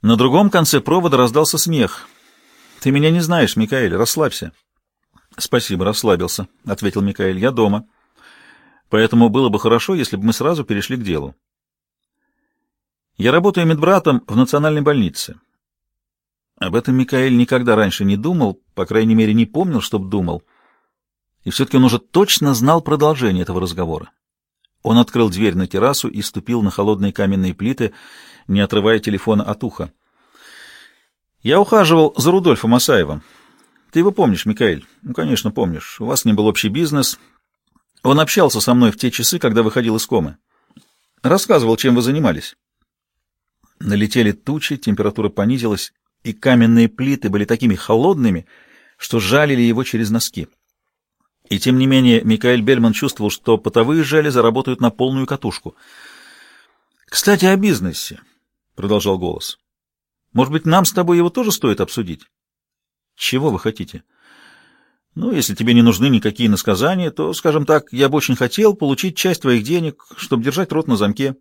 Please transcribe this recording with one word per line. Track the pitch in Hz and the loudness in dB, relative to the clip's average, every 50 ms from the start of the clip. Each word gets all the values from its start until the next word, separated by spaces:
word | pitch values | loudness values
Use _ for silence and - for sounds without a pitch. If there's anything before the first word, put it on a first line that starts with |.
На | - 107 117 | 4 2 2
другом | 208 131 131 127 170 208 202 | 4 4 4 4 4 4 4
конце | 202 180 160 - - 135 | 2 2 0 2 0 -2
провода | - - 156 185 175 170 139 | 0 0 0 0 2 2 2
раздался | 127 123 120 113 151 156 - - | 2 2 2 2 0 0 0 -2
смех. | - - 170 165 143 110 92 - - - - _ _ _ _ _ _ _ _ _ _ _ _ _ - | -4 -2 -2 0 0 0 -2 -2 -10 -18 -20 _ _ _ _ _ _ _ _ _ _ _ _ _ -6
«Ты | - 135 | -2 0
меня | 135 143 147 160 | 0 2 2 2
не | 165 175 | 2 0
знаешь, | 170 160 175 170 131 107 - | 0 0 0 0 0 0 0
Микаэль, | - 110 107 135 131 120 92 85 | -2 -2 0 0 -2 -2 -2 0
расслабься». | 92 117 113 - 156 156 127 - - 85 82 _ _ _ _ _ _ _ _ _ _ _ _ _ _ _ _ _ | 0 -2 -2 0 -2 -2 -2 -4 -6 -12 -14 _ _ _ _ _ _ _ _ _ _ _ _ _ _ _ _ _
«Спасибо, | - - - - 120 - - 98 87 92 | -12 -6 -2 -2 -2 -2 -2 -4 -2 -2
расслабился», — | 101 107 - - 110 95 85 90 82 - - 98 - _ _ _ | -2 -2 -2 0 0 0 0 0 -6 -6 -8 -10 -12 _ _ _
ответил | - 101 - - 101 - 104 | -8 -8 -4 -4 -4 -2 -2
Микаэль, — | 98 101 95 - 101 95 95 92 | -2 -2 -2 -2 -4 -4 -2 0
«я | 101 131 | -2 -2
дома. | 131 117 110 104 101 107 110 _ _ _ _ _ _ _ _ - - _ _ _ - _ _ _ _ _ _ _ | 0 2 0 0 0 -2 -6 _ _ _ _ _ _ _ _ -20 -20 _ _ _ -20 _ _ _ _ _ _ _
Поэтому | - 107 113 110 - 117 117 113 | 0 2 2 4 4 4 4 4
было | 101 131 135 120 | 4 2 2 2
бы | 101 104 | 0 0
хорошо, | - 113 117 117 - - 190 | 2 2 2 2 0 -2 -2
если | 175 127 - - | -2 -2 -4 -4
бы | 95 101 | -2 -2
мы | 113 113 | -2 -2
сразу | - 127 151 175 156 135 | 0 -2 -2 -2 -2 -4
перешли | - 107 101 95 - 131 | -4 -4 -4 -4 -6 -8
к | 127 113 | -8 -4
делу». | 98 82 76 71 67 67 _ _ _ _ _ _ _ _ _ _ _ _ _ _ _ _ _ _ _ _ _ _ _ _ _ _ _ _ _ _ _ _ _ _ _ _ | -4 -4 -4 -6 -10 -16 _ _ _ _ _ _ _ _ _ _ _ _ _ _ _ _ _ _ _ _ _ _ _ _ _ _ _ _ _ _ _ _ _ _ _ _
«Я | _ 98 120 | _ 0 2
работаю | 139 170 175 202 - 180 170 | 2 4 2 2 0 2 2
медбратом | 160 160 147 151 170 196 190 - 165 135 120 - | 2 2 2 4 4 4 4 4 2 0 0 -2
в | - 104 | -2 2
национальной | 117 131 123 - 143 147 156 151 151 | 2 2 2 2 0 0 0 0 0
больнице». | 139 151 147 135 104 82 69 - - - - - _ _ _ _ _ _ _ _ _ _ _ _ _ _ _ _ _ _ _ _ _ _ _ _ | 0 0 2 2 0 -2 -4 -8 -12 -12 -14 -20 _ _ _ _ _ _ _ _ _ _ _ _ _ _ _ _ _ _ _ _ _ _ _ _
Об | 98 95 87 | -8 -2 -2
этом | 117 117 - 127 | -2 0 0 0
Микаэль | 131 131 127 139 127 131 135 127 | 0 0 0 0 0 2 2 4
никогда | 120 123 - 135 127 123 120 110 | 2 2 2 2 0 2 2 2
раньше | 110 107 95 85 - 101 | 4 2 0 0 -2 0
не | 98 101 | 0 0
думал, | 101 113 156 180 170 131 101 92 _ _ _ _ | 0 -2 -2 -2 0 -2 -2 -4 _ _ _ _
по | - 95 | -8 -6
крайней | - 110 110 110 113 110 | -2 0 0 2 4 4
мере, | 113 110 107 107 | 4 2 2 2
не | 113 117 | 2 0
помнил, | 107 - 147 190 185 151 113 | 0 -2 -4 -2 -2 -2 -4
чтоб | - - - 107 95 95 | -4 -4 -6 -6 -6 -4
думал. | 101 101 92 82 82 85 _ _ _ _ _ _ _ _ _ _ _ _ _ _ _ _ _ _ _ _ _ | -4 -4 -4 -4 -6 -8 _ _ _ _ _ _ _ _ _ _ _ _ _ _ _ _ _ _ _ _ _
И | - | -8
всё-таки | - - 135 - - | -4 -4 -4 0 4
он | 131 127 | 4 4
уже | 123 113 120 | 4 2 0
точно | _ _ - 170 202 202 - - 151 143 135 | _ _ 2 2 2 2 0 0 0 0 0
знал | 113 117 139 160 170 | 2 2 2 2 2
продолжение | 160 - 151 143 147 151 156 135 127 107 92 90 87 | 2 -2 -2 2 2 0 2 2 0 0 0 0 -4
этого | 85 90 92 | -4 -4 -6
разговора. | 92 87 82 90 90 82 80 78 82 - _ _ _ _ _ _ _ _ _ _ _ _ _ _ _ | -6 -6 -6 -6 -6 -6 -6 -8 -10 -16 _ _ _ _ _ _ _ _ _ _ _ _ _ _ _
Он | - 113 | 0 2
открыл | 120 120 - - 123 117 107 | 2 2 2 2 0 0 0
дверь | 87 92 110 104 85 | 0 0 -2 0 0
на | 90 92 | -2 -4
террасу | - - 95 104 131 139 - - | -2 -2 0 0 0 0 -2 -6
и | 120 - 104 | -6 -8 -8
ступил | 101 - - 101 - - 120 120 | -10 -8 -10 -10 -6 -4 -4 -2
на | 107 98 | -2 -2
холодные | - - 101 107 107 95 101 101 90 | -2 -2 -2 -2 0 0 -2 -4 -2
каменные | - 98 98 98 95 92 92 85 | -2 -2 -2 0 0 -2 -4 -4
плиты, | - 98 117 135 - 120 101 - - - - - - - - - - _ | -4 -4 -6 -4 -2 -4 -6 -6 -10 -20 -20 -20 -20 -20 -20 -20 -20 _
не | - 95 101 | -2 0 0
отрывая | 101 95 - 107 98 110 113 107 | 0 0 0 0 2 2 2 2
телефона | - 104 101 95 - 113 107 104 104 | 0 -2 -4 -4 -2 0 0 0 0
от | 98 104 - - | -2 -6 -6 -8
уха. | 113 - - 82 78 _ _ _ _ _ _ _ _ _ _ - - - - - - - - - - _ _ _ _ _ _ _ _ _ _ | -10 -8 -10 -14 -14 _ _ _ _ _ _ _ _ _ _ -20 -20 -20 -20 -20 -20 -20 -20 -20 -20 _ _ _ _ _ _ _ _ _ _
«Я | _ 113 143 190 | _ 2 2 2
ухаживал | 202 202 226 220 190 151 170 165 156 147 - | 4 4 4 2 4 4 4 4 4 2 2
за | - 120 160 | 0 0 2
Рудольфом | 175 190 175 175 123 - - 113 117 | 2 2 2 2 0 2 2 2 2
Асаевым. | 127 - - 139 104 85 73 73 76 - _ _ _ _ _ _ _ _ _ _ _ _ _ | 2 2 2 2 2 2 -2 -6 -10 -12 _ _ _ _ _ _ _ _ _ _ _ _ _
Ты | - 160 | -2 0
его | 175 202 | 0 2
помнишь, | 196 - 185 127 98 87 - | 2 2 0 0 0 0 -2
Микаэль?» | 107 104 - 123 104 82 69 - _ _ _ | -6 -2 0 0 0 0 -2 -8 _ _ _
«Ну, | - - 123 | -16 -12 -8
конечно, | - - 151 - - - 110 | -6 -4 -2 -4 -2 -2 -4
помнишь. | - 160 110 90 82 76 - - - - | -4 -2 -4 -4 -4 -8 -10 -16 -14 -10
У | 110 | -6
вас | 113 139 131 | -4 -4 -2
с | - | 0
ним | 117 104 | 0 2
был | 104 107 | 2 2
общий | 107 98 - - 107 | 0 0 0 -4 -4
бизнес. | 101 147 170 147 143 143 127 - - - _ _ _ _ _ _ _ _ _ _ _ _ _ _ _ _ _ | -2 -2 -2 0 0 -2 -2 -2 -4 -10 _ _ _ _ _ _ _ _ _ _ _ _ _ _ _ _ _
Он | 127 139 151 | 0 2 2
общался | 156 147 - 208 175 139 - 110 | 2 0 2 2 2 2 2 0
со | - - 123 | 0 2 4
мной | 123 123 110 | 4 4 2
в | 101 | 2
те | - - 123 | 0 -4 -4
часы, | - - 117 - - | -4 -2 -4 -2 -2
когда | 175 - 127 107 117 | 0 -2 0 2 2
выходил | 113 107 - 131 117 113 107 | 0 2 0 -2 -2 -2 -2
из | 110 - | -4 -4
комы. | - 123 107 82 71 71 _ _ _ _ _ _ _ _ _ _ _ _ _ _ _ _ _ | -2 -2 -2 -2 -4 -10 _ _ _ _ _ _ _ _ _ _ _ _ _ _ _ _ _
Рассказывал, | - - 170 196 - - 214 151 120 113 113 | 0 0 0 0 2 2 2 4 4 2 0
чем | - - 131 120 | 2 2 2 2
вы | 120 | 2
занимались». | 117 120 139 156 151 110 82 71 - - - _ _ _ _ _ _ _ _ _ _ _ _ _ _ _ _ _ _ _ _ _ _ _ _ _ | 2 0 -2 0 0 0 -2 -2 -8 -14 -20 _ _ _ _ _ _ _ _ _ _ _ _ _ _ _ _ _ _ _ _ _ _ _ _ _
Налетели | - - 104 101 107 107 - 127 113 104 | -6 -2 0 0 0 0 2 2 2 2
тучи, | 101 - _ - 147 156 - - 143 | 0 -2 _ -8 -6 -6 -6 -6 -8
температура | 127 - 117 101 95 104 104 104 - 104 101 | -6 -4 -4 -2 0 -2 -4 -2 -2 -4 -4
понизилась, | - - 101 110 131 131 117 113 104 92 - - _ _ _ _ _ _ _ | -2 -2 -2 0 -2 -2 -2 -4 -4 -4 -6 -14 _ _ _ _ _ _ _
и | 117 107 | -12 -12
каменные | _ - 139 127 120 117 113 117 117 117 | _ 2 2 4 6 6 6 6 4 4
плиты | 113 - - 127 135 139 135 - 101 | 2 0 -4 -4 -4 -4 -2 -4 -2
были | 95 104 104 | -2 -2 0
такими | 101 117 113 127 120 98 | 0 -2 0 0 0 0
холодными, | 92 - - 117 113 135 180 196 151 123 110 92 82 85 _ _ _ _ _ _ _ _ _ _ | -2 0 0 2 2 4 2 0 2 0 0 0 -2 -6 _ _ _ _ _ _ _ _ _ _
что | _ - - - 117 | _ -10 -4 -4 -4
жалили | 98 92 117 143 151 147 139 123 | -2 0 2 2 2 2 2 2
его | 120 117 113 117 131 | 2 2 0 0 -4
через | - - 110 113 101 | -4 -4 -4 -2 -2
носки. | 110 117 - - _ - 78 - _ _ _ _ _ _ _ _ _ _ _ _ _ _ _ _ _ _ _ _ | -2 -4 -4 -6 _ -10 -12 -12 _ _ _ _ _ _ _ _ _ _ _ _ _ _ _ _ _ _ _ _
И | 101 95 | -6 -2
тем | - 131 127 127 | 0 0 2 2
не | 131 | 2
менее, | 135 135 131 127 123 117 110 - | 4 4 4 4 4 4 4 2
Микаэль | 110 110 107 - 123 123 120 | 0 0 2 2 2 2 2
Бельман | 107 117 135 123 117 117 107 | 4 2 2 4 4 2 0
чувствовал, | - - 139 - - 104 104 | 0 -4 -6 -4 -4 -4 -4
что | - - _ - 113 | -4 -4 _ 0 0
потовые | 104 - 107 - 117 113 123 151 165 156 | 0 0 0 0 2 2 2 2 0 0
железы | 135 147 156 151 151 131 123 | 2 0 0 0 2 2 2
работают | 117 117 110 127 131 135 127 - | 2 2 2 0 -4 -4 -4 0
на | 123 117 | -2 -2
полную | - - 123 131 135 135 131 | 0 0 -4 -2 -2 -4 -4
катушку. | 131 143 135 - 110 - - _ 82 - _ _ - - - - - - - - - - - - _ _ _ _ _ _ _ _ _ _ _ _ | -4 -6 -6 -6 -8 -8 -8 _ -18 -20 _ _ -20 -20 -20 -20 -20 -20 -20 -20 -20 -20 -20 -20 _ _ _ _ _ _ _ _ _ _ _ _
«Кстати, | _ - - - 202 208 170 180 | _ -8 -2 2 2 2 4 4
о | 185 196 | 2 2
бизнесе», — | 196 196 208 160 104 90 90 78 - - - - - _ _ _ _ _ _ _ _ _ _ _ | 2 2 0 0 0 -2 -6 -6 -8 -12 -14 -16 -18 _ _ _ _ _ _ _ _ _ _ _
продолжал | - - 101 107 101 92 101 95 | -8 -4 -2 -2 0 0 -2 -2
голос. | 92 87 87 80 - - - - _ _ _ _ _ _ _ _ _ _ _ _ _ _ _ | -2 -2 -6 -6 -8 -12 -14 -16 _ _ _ _ _ _ _ _ _ _ _ _ _ _ _
«Может | _ 220 254 135 151 | _ -2 0 0 -2
быть, | 156 - | -4 0
нам | 160 165 190 190 | 2 2 2 2
с | - - | 2 0
тобой | 185 175 170 175 | -2 0 2 2
его | 170 170 175 | 2 2 0
тоже | _ 254 247 214 | _ -2 -4 -2
стоит | 170 - - 123 101 98 | -4 -2 0 -2 0 0
обсудить?» | 95 - - - 110 87 82 - _ _ _ _ _ _ _ _ _ _ _ _ _ _ _ _ _ _ _ | -2 -6 -4 -8 -8 -8 -10 -16 _ _ _ _ _ _ _ _ _ _ _ _ _ _ _ _ _ _ _
«Чего | _ - - 127 131 143 156 | _ -8 -4 -4 -2 -2 -2
вы | 107 90 | -2 -2
хотите?» | - 113 110 - 90 - - 82 _ _ _ _ _ _ _ _ _ - _ _ _ _ _ _ _ _ _ _ _ _ _ | -4 -6 -6 -6 -12 -14 -14 -20 _ _ _ _ _ _ _ _ _ -20 _ _ _ _ _ _ _ _ _ _ _ _ _
«Ну, | 156 - 240 233 | -6 -4 -4 -2
если | 156 113 - 101 | -2 -2 -4 -4
тебе | - 110 120 120 | -4 0 4 6
не | 120 | 6
нужны | 117 117 107 90 120 | 6 6 4 2 2
никакие | 143 127 110 - 107 101 - 120 | 2 2 2 0 -2 -4 0 0
иносказания, | 113 104 92 - - 101 90 120 156 190 185 180 156 | 0 0 0 0 -2 0 0 0 0 0 -2 -4 -4
то, | - - 156 160 175 | -4 -4 -4 -4 -6
скажем | - - 165 147 156 147 | -2 -2 0 0 0 2
так, | - 156 147 - _ | 2 2 0 0 _
я | - 123 139 | -2 0 0
бы | 135 139 | 2 2
очень | 151 - - 131 | 0 0 -2 -2
хотел | - 131 120 - - 214 214 202 | -2 -2 -4 0 2 2 2 2
получить | - 165 139 135 - - 190 - | 2 -2 -2 -2 -2 -4 -6 -6
часть | - - 185 170 - | -2 -2 -2 -2 0
твоих | - 135 123 117 104 | 0 0 0 0 0
денег, | 120 165 175 165 156 - _ - _ - | -2 -2 -2 -2 -4 -8 _ -20 _ -18
чтобы | - - - 135 120 113 | -16 -6 -4 -4 -2 -2
держать | 139 135 170 190 - | -2 -2 -2 -4 -2
рот | - 160 156 | -4 -4 -2
на | - 123 | -2 0
замке». | 98 104 101 101 - 135 135 131 _ | 0 0 -2 -2 -2 -4 -6 -6 _